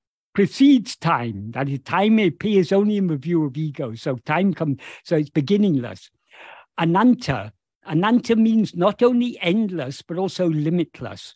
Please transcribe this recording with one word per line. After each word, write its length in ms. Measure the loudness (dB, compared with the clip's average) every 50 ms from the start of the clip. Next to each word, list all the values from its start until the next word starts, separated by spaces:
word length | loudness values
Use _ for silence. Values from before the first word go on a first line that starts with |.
| _ _ _ _ _ _ 0
precedes 600 | 0 0 0 2 4 6 6 6 4 2 -4 -10
time. 560 | -4 -2 -2 0 0 -2 -6 -8 -8 -10 -8
That 160 | -6 -6 -4 -4
is, 100 | -6 -8 -6
time 340 | -4 0 0 2 4 4 4
appears 540 | 2 0 -2 -2 -2 0 2 2 2 4
only 240 | 2 2 2 2 0
in 100 | 0 0
the 100 | -2 -2
view 280 | -4 -2 -2 0 0 0
of 120 | -2 -4
ego. 380 | -6 -6 -6 -6 -6 -8 -8 -8
So 220 | -6 -6 -6 -6
time 360 | -6 -4 -2 0 0 2 0
comes, 280 | 0 -2 -2 -4 -4 -4 -8 -16 -20 -20 _
so 100 | 0 0
it's 160 | 0 0 0
beginningless. 800 | -2 -2 0 2 2 2 2 2 0 0 -4 -6 -12 -16 -20 _ _ _ _ _ -20 -20 -20 -20 -20 -20 -20 _ _
Ananta, 760 | -2 0 2 2 4 4 4 2 2 -2 -4 -6 -6 -8 -10 -16 _ _ _ _ _ _
Ananta 480 | -4 -2 0 2 2 2 0 2 2 2
means 400 | 4 4 4 4 2 0 0 -2
not 280 | 0 0 0 2 2
only 360 | 2 2 2 2 -2 -2 -6 -4
endless, 580 | -2 0 0 0 0 -2 -4 -6 -8 -8 -10 -12
but 160 | -12 -8 -6
also 320 | -4 -4 -4 -2 -2 0 0
limitless. 840 | 0 0 0 0 0 -2 -2 -4 -8 -12 -14 -12 -12 -16 -18 -20 -20